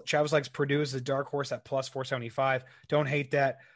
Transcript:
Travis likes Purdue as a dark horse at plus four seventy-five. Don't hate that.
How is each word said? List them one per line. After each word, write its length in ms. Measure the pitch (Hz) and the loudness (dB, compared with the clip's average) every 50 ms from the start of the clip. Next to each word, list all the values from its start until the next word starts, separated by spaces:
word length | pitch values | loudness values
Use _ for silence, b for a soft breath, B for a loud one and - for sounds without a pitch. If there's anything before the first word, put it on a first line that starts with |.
| - | -4
Travis 260 | - - 147 151 151 156 | 0 2 2 2 4 2
likes 160 | 151 139 - | 2 0 0
Purdue 320 | - - 147 139 143 147 | -4 -4 0 2 2 0
as 140 | 151 135 131 | 0 0 -2
a 60 | 135 127 | -6 -4
dark 260 | 139 135 135 139 - | -2 -2 -2 -4 -4
horse 240 | - 143 139 131 131 | -4 -4 -4 -4 -6
at 140 | 113 - | -8 -8
plus 200 | - 143 135 131 | -4 -4 -4 -4
four 180 | - - 135 131 | -4 -6 -8 -6
seventy-five. 580 | - 143 127 117 117 - - 135 135 131 127 131 b b b b _ | -4 -4 -4 -4 -6 -2 0 2 2 2 0 -2 b b b b _
Don't 180 | 147 147 151 | 2 2 2
hate 260 | 135 147 147 143 131 - | 2 0 -2 -2 0 2
that. 260 | 143 139 135 120 b b b b | 2 2 2 0 b b b b